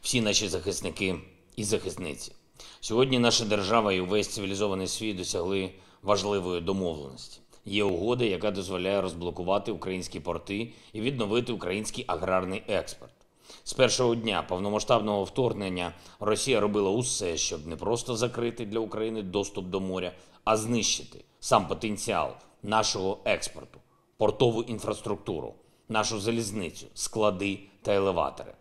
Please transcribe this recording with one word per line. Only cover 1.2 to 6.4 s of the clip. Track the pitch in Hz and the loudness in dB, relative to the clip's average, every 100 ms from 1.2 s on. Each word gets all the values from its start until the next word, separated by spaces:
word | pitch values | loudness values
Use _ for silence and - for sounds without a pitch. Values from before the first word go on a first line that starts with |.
| - - _ - | -6 -20 _ -6
і | |
захисниці. | 101 101 95 82 87 69 - - _ - - - | -2 0 -2 -6 -8 -8 -12 -16 _ -20 -20 -12
Сьогодні | - 110 131 127 | -2 2 4 6
наша | 120 113 | 6 4
держава | 113 104 92 113 107 | 2 2 4 4 4
і | 92 | 2
увесь | 90 107 101 | 2 2 0
цивілізований | - 98 98 104 95 92 | -2 -4 0 0 0 -2
світ | - 110 95 | -2 -4 -4
досягли | 90 98 87 98 92 - - - | -4 -2 0 0 -2 -8 -20 -12
важливої | 95 101 98 101 | 0 2 4 0